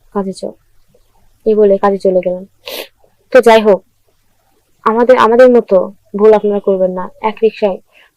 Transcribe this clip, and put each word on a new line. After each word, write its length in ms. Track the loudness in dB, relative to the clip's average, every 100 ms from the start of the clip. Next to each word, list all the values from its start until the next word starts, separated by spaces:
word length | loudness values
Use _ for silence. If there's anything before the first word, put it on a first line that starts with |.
| _
কাজে 200 | -10 -10 -10
চ," 20 | -14 -16 _ _ _ _ _ _ _ _ -4
এই 80 | 0
বলে 140 | 0 2
কাজে 160 | 0 -2 -2
চলে 140 | -2 -2
গেলাম। 180 | -6 -12 _ -18 -16 -18 _ _ _ _
তো 40 | 2 4
যাই 140 | 4 2
হোক, 120 | -2 -4 _ _ _ _ _ _ _ _ _
আমাদের, 320 | -4 -2 2 2 2
আমাদের 240 | 4 4 4
মতো 200 | 0 -2 -2 -10 _ -2
ভুল 120 | 2 2
আপনারা 220 | 0 -4 -4
করবেন 240 | -2 -4 -4
না। 60 | -12 -10 -10
এক 60 | -4
রিক্সায় 340 | -4 -2 -6 -6 _ _ _